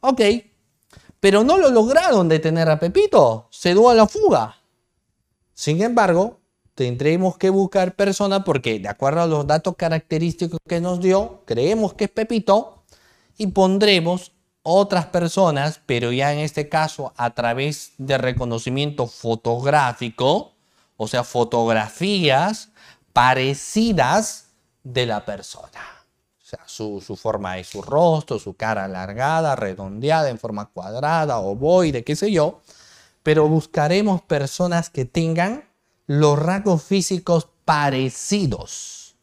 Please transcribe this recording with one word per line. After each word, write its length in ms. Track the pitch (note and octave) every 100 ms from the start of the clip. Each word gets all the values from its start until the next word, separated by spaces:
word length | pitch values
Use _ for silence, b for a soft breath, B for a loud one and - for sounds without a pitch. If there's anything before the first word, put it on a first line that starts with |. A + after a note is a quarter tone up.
Ok, 180 | B3 C4 D#4 A#3+ - _ _ _ _ b b _
pero 240 | G3 G3+ A#3+
no 120 | F#4
lo 120 | D#4
lograron 580 | A#3+ A3 D4 F4+ A#3+ E3+
detener 420 | D#3+ D#3+ E3 D#3+
a 100 | D#3
Pepito, 680 | E3+ C4+ G#4 A3+ C3 A2 -
se 240 | - F3
dio 160 | F3+ A#3+
a 40 |
la 140 | A3+ G#3+
fuga. 500 | G#3+ G#4+ F3 A2+ - _ _ _ _ _ _ _ _ _
Sin 280 | - - D#3+
embargo, 600 | A3 A#3+ G3+ E3+ G#3 - _ _ _ -
tendremos 640 | B2 A#2+ C#3 E3 F#3 F3
que 120 | F#3+
buscar 460 | F#3+ G3 G3 F#3 -
personas 460 | G3+ F#3+ G3+ G3
porque, 360 | G3 C#3 A#2 A2
de 100 | F#2+
acuerdo 320 | G2+ C3+ D#3
a 60 | E3+
los 200 | D3+ C#3+
datos 280 | D3+ F#3 F#3
característicos 840 | E3 D#3+ - D#3+ E3+ D#3+ E3+ E3 _
que 140 | F3
nos 180 | F3 F3+
dio, 440 | F#3 F#3+ A3 - -
creemos 480 | A#2 C#3+ A3+ G#3
que 120 | - G3+
es 40 |
Pepito 760 | - A3 A#3 - G3 C4 - _ b b b b _
y 100 | G#3+
pondremos 840 | F#3 F#3+ G3 G#3 F#3+ E3 F3+ - _ _ _
otras 420 | D#3+ F3+ G3+ F#3 D#3
personas, 760 | F3 E3+ - F#3 C#3+ C#3+ D#3 -
pero 260 | A#2+ A#2+
ya 220 | B2 C#3
en 60 | D3
este 280 | D3+ - D3
caso 460 | D#3+ D#3 - C3+ _
a 180 | A#2+ -
través 580 | A#2 A#2+ C#3+ C#3+ - _
de 200 | C3+ C3+
reconocimiento 920 | B2+ B2 B2 A#2 B2+ C3 D3 D3 A#2
fotográfico, 1500 | - A#2 A2+ A#2 A#2 C3+ D3 C3 A#2+ A#2+ - B2+ F3+ G3 _ _ _ _ _
o 100 | G#2+
sea, 160 | B2+
fotografías 1500 | A#2+ B2 A#2 A#2+ A2+ A2 G#2+ - F#3 G3+ D3+ C3+ F3+ A3 - b b b b
parecidas 1400 | - B2 C3 C3 C#3 - - A#3 F#3+ B2+ F3+ A3 - _ _ _ _
de 220 | C3 B2 B2
la 200 | G#2+ -
persona. 560 | G2+ - - - - - - _ _ _ _
O 40 | _
sea, 140 | - -
su, 360 | - G#2+ G2+ -
su 100 | G#2
forma 400 | A2+ G#2+ F#2+ F#2
de 80 |
su 180 | F2+ G#2
rostro, 560 | F#2+ C#3+ E3+ D#3 - A2+
su 180 | G2+ F#2
cara 280 | A2 G#2+
alargada, 720 | G2 F#2 F#2+ G#2 C3+ D#3+ D#3+ C3
redondeada, 760 | G2+ F#2+ F#2+ G2+ C3+ D#3+ D3
en 80 | A#2
forma 280 | A2+ G#2 G#2+
cuadrada, 720 | - F2+ A2+ D3 E3 D#3 A#2+
ovoide, 640 | F#2+ G2+ C#3+ F3+ E3+ C3
qué 140 | A2 D3+
sé 140 | G#3
yo. 280 | F#3 D3+ G#3 b b b b b b
Pero 240 | - D#3 D3+
buscaremos 760 | D#3+ - - D3+ F#3 G#3 F#3
personas 680 | _ D3+ C#3 - F3+ E3+ E3
que 160 | - B2
tengan 640 | - E3 E3 F3+ B3+ - _ _ _ -
los 320 | D3 D3+ C#3+
rasgos 460 | D#3 F#3+ G3+ E3+
físicos 640 | - G3 F3 F#3 - E3+ - _
parecidos. 1500 | - D3+ D3 C3 C3 - - G3+ E3+ G2 - - - - - _